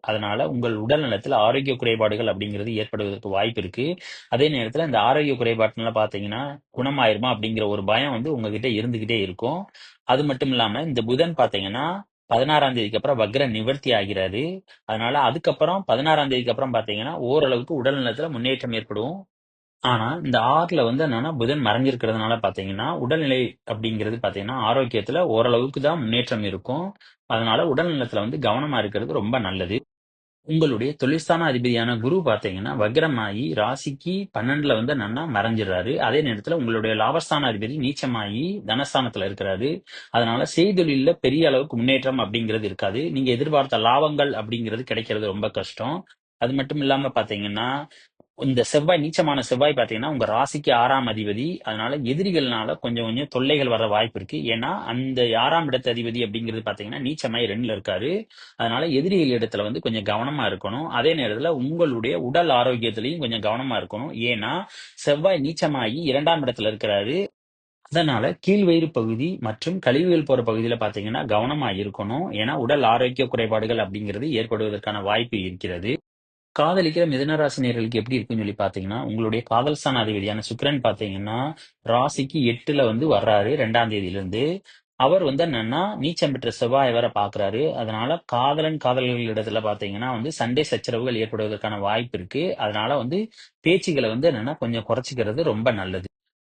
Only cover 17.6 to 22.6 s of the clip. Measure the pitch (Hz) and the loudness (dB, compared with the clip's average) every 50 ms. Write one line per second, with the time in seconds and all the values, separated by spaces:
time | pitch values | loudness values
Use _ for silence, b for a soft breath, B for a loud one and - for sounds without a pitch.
17.6 | 123 - 170 135 117 135 139 139 127 120 113 131 156 165 143 113 120 131 131 123 | -2 -2 -4 -2 0 0 0 0 0 -2 -2 -2 -4 -4 -4 -2 -2 -2 -2 -2
18.6 | - 120 117 110 110 - 104 104 113 143 180 196 190 _ _ _ _ _ _ _ | -2 -4 -4 -4 -4 -4 -4 -4 -4 -4 -6 -8 -12 _ _ _ _ _ _ _
19.6 | _ _ _ _ - 127 123 113 110 120 156 175 156 135 123 117 113 123 143 160 | _ _ _ _ 2 2 2 2 2 0 -2 -4 0 2 2 4 4 6 4 4
20.6 | 175 180 180 151 117 113 123 139 160 127 120 113 139 160 160 127 113 120 147 151 | 4 2 2 2 2 2 2 2 2 2 0 0 -2 -2 -2 0 0 0 0 2
21.6 | 127 107 107 120 131 135 127 117 - 110 110 110 110 110 117 113 110 98 98 - | 2 2 2 4 4 2 2 2 0 0 0 0 0 0 0 0 0 0 -2 -2